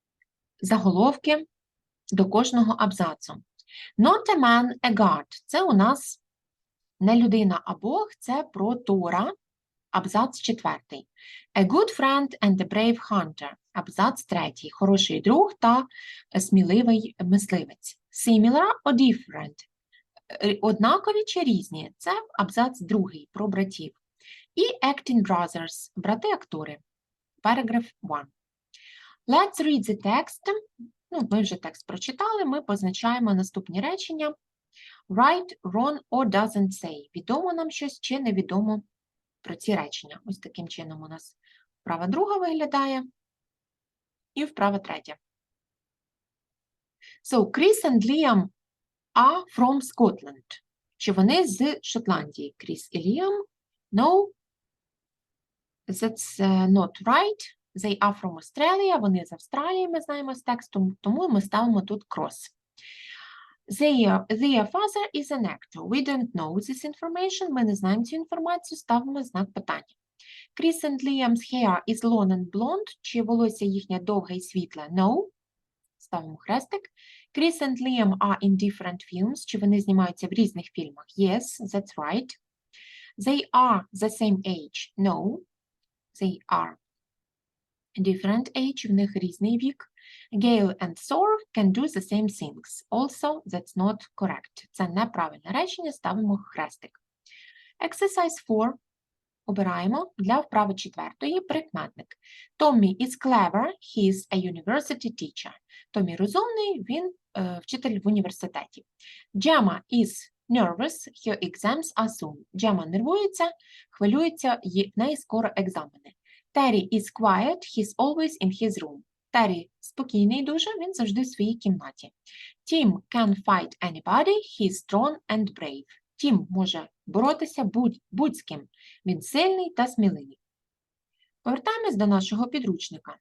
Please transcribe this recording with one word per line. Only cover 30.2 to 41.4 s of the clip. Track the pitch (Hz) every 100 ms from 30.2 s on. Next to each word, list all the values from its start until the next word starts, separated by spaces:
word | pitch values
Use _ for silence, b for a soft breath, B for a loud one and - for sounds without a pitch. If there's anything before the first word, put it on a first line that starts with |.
| 330 - - 427 427 - 240 _ -
Ну, | 339 220
ми | 208
вже | 196 180
текст | - - -
прочитали, | 190 - 262 415 427
ми | 320 285
позначаємо | 285 202 190 190 233 247 226
наступні | 190 185 190 185 180
речення. | 277 381 - 320 302 302 _ _ _ B B B B
Right, | 196 269 359 359 -
wrong | 185 202 269 294 -
or | 247 240
doesn't | 196 185 208 196 190
say. | 170 147 - 170
Відомо | 160 269 359
нам | 330 320
щось | - 285 -
чи | - 262
невідомо | 247 190 - 185 214 214 - _ _ _ _ _
про | - 170
ці | -
речення. | 196 147 - 151 151 214
Ось | 190
таким | 160 - 170
чином | - 160 156
у | 156
нас | 160 - _